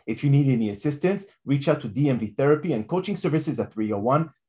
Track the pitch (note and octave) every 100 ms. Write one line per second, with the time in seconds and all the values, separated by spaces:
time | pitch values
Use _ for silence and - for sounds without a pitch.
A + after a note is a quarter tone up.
0 | - A2+ C#3+ C#3 C#3 A#2+ G#2+ G2+ D3 C#3+
1 | F#3 G3 - _ B2 C#3 D#3 D3 A2+ G2+
2 | C#3+ A#2+ G#2+ - C#3 D3+ E3 A2+ G#2+ F3+
3 | F#3+ F#3 E3+ D#3 D#3 A2+ G2+ A2 G#2+ G2+
4 | A2+ D3 E3 -